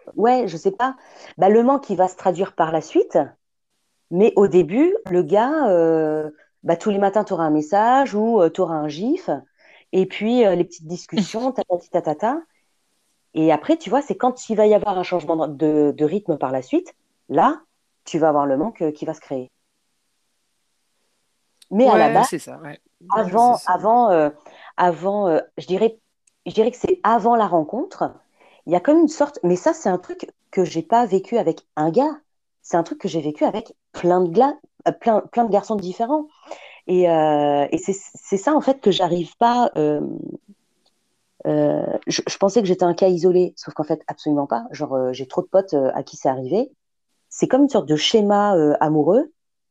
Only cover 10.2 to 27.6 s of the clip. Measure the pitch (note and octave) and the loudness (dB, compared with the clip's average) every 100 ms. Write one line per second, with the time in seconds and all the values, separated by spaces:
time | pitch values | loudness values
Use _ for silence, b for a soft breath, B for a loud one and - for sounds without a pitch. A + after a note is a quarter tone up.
10.2 | G#3+ B3 G#3+ F3 E3+ - D#3 F3 - - | -2 2 2 2 -2 -6 -14 -14 -6 -4
11.2 | F3+ G#3+ B3+ B3+ - F3 - F3+ D#3+ D3+ | -4 -4 -6 -6 -4 -6 -2 -4 -4 -4
12.2 | G#3+ D4+ E4 _ _ _ _ _ _ _ | -2 -4 -8 _ _ _ _ _ _ _
13.2 | _ D#3 D#3+ D3+ - E4 - B3 C#4+ G3 | _ 0 2 2 0 -2 0 -4 -2 -2
14.2 | B3 B3+ - G#3+ G#3+ G#3 G#3 F#3 F3 F3+ | -2 -2 -6 2 4 4 2 -4 -4 -4
15.2 | D3+ E3 D3+ C#3 D#3 D3+ D3 C3 D3 G3 | -2 -2 -2 -2 0 2 2 0 -2 -2
16.2 | G3+ D3 C3 C3 - D#4 F4+ _ _ _ | -4 -4 -2 -4 -2 -4 -4 _ _ _
17.2 | _ C#3 A3 D#4+ _ _ _ _ - E3 | _ 2 2 0 _ _ _ _ -8 0
18.2 | D#3 D3 C#3+ C3+ G3 - D#3+ D3+ D#3 D#3 | 2 2 0 -2 -2 -4 -8 -6 -10 -12
19.2 | - C3+ B2+ _ _ _ _ _ _ _ | -10 -10 -10 _ _ _ _ _ _ _
20.2 | _ _ _ _ _ _ _ _ _ _ | _ _ _ _ _ _ _ _ _ _
21.2 | _ _ _ _ _ G3 B3+ A3 - F#3 | _ _ _ _ _ 2 4 6 4 2
22.2 | B3 D#3+ - C3+ D#3 D3 _ _ F3 G#3 | 0 -2 -10 -18 -18 -20 _ _ -6 -2
23.2 | F#3+ G3+ A#3+ A#3 E3 F3+ G3+ A#3 A#3 E3+ | 0 2 4 2 0 -2 2 2 4 4
24.2 | D3 D3 B B B - F3+ D#3+ F#3 G3+ | 2 -2 B B B -2 0 0 -4 -2
25.2 | G3 D#3 - - D3+ F3+ A3 A3 _ _ | 0 -2 -4 -14 -6 0 0 -2 _ _
26.2 | _ _ - G#3+ A3 - - F#4 - A3+ | _ _ -8 -2 -2 -2 -4 -2 2 2
27.2 | G3+ A#3 G3+ E3 | 2 2 2 0